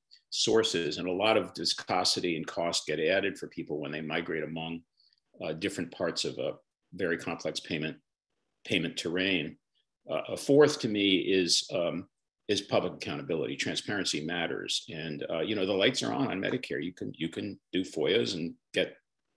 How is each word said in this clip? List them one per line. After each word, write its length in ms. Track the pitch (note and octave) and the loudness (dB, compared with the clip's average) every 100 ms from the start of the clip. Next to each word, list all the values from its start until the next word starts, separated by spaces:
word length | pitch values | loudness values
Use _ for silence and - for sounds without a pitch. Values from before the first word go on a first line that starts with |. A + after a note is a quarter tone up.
| _ - _ | _ -20 _
sources. 680 | - - A2 A2 F2 D2+ D2+ | 0 4 4 4 2 0 -2
And 80 | F2 | -2
a 20 | |
lot 240 | F2+ G#2+ | 2 4
of 180 | A2 F2 | 4 2
viscosity 800 | D#2+ E2 - - F#2 F2+ - F2+ D#2+ | -2 -4 -2 -2 0 2 2 0 -2
and 100 | D#2+ | -4
cost 380 | - E2+ E2 | -4 -2 -2
get 140 | - D2+ | -2 0
added 380 | D#2 F#2+ G2 - | 2 2 0 -4
for 100 | D#2 | -8
people 320 | - D#2 D2+ | -8 -6 -6
when 120 | D2 | -4
they 80 | D2+ | -6
migrate 440 | D#2 D#2+ E2+ D#2+ | -4 -4 -2 -4
among, 380 | D#2 D#2+ E2 E2 - _ _ _ _ - | -4 -6 -6 -8 -12 _ _ _ _ -10
uh, 100 | E2 | -6
different 380 | D#2+ G2 - E2+ | -4 -2 -2 -6
parts 320 | - E2+ - | -2 -2 0
of 140 | - - | -2 -2
a 160 | C#2 - _ _ _ | -4 -4 _ _ _
very 240 | - F2+ E2 | -4 -2 0
complex 420 | F2 E2 D#2+ D#2+ | -2 -4 -4 -6
payment, 380 | - E2 D#2 - _ _ _ _ _ _ | -4 -2 -2 -6 _ _ _ _ _ _
payment 300 | - G2+ E2 | -2 0 0
terrain. 640 | - E2+ F2+ F#2+ F2+ D2 - _ _ _ _ - | -4 -2 0 2 2 -2 -8 _ _ _ _ -6
Uh, 120 | - - | -4 -4
a 80 | A#2+ | -2
fourth 420 | - C#3 D3 D3 | 6 8 8 6
to 80 | A#2+ | 0
me 300 | G#2 G2+ F#2 | 4 6 6
is, 500 | - F#2+ E2+ - - | 6 4 4 2 2
um, 340 | F2+ E2+ D#2+ F#2+ _ _ _ - | 0 0 -2 -8 _ _ _ -2
is 140 | G2+ | -2
public 320 | - G#2+ F2 | 0 0 0
accountability. 640 | D2 G#2+ D2 C#2+ E2 B1 | -4 -6 -6 -2 -2 -2
Transparency 680 | C#2+ - D#2+ - G2+ E2+ D2 | -4 -4 -4 -4 -2 -2 -2
matters. 640 | D#2 F2 D#2+ A1 G1+ - - | -2 -2 -2 -2 -2 -4 -4
And, 360 | E2 D#2+ C#2+ - | -8 -6 -6 -4
uh, 100 | E2 | -2
you 160 | F2 | 0
know, 100 | G#2 | 0
the 80 | F#2+ | 2
lights 300 | F#2+ A2 B2+ | 4 4 2
are 100 | A#2 | -2
on 140 | B2 B2 | 0 0
on 120 | F#2 | 0
Medicare. 440 | G2 B2 - C2+ | -2 -2 -4 -4
You 100 | E2+ | -6
can, 180 | - G#2 | -8 -10
you 140 | - E2 | -6 -6
can 300 | - G2+ - _ | -4 -8 -10 _
do 100 | F2+ | -4
foias 520 | F#2 D#2+ D2+ G#2+ A#2 | -2 0 2 4 2
and 180 | F2+ E2+ - _ | -2 -6 -8 _
get 220 | - - - _ _ _ | 0 0 -4 _ _ _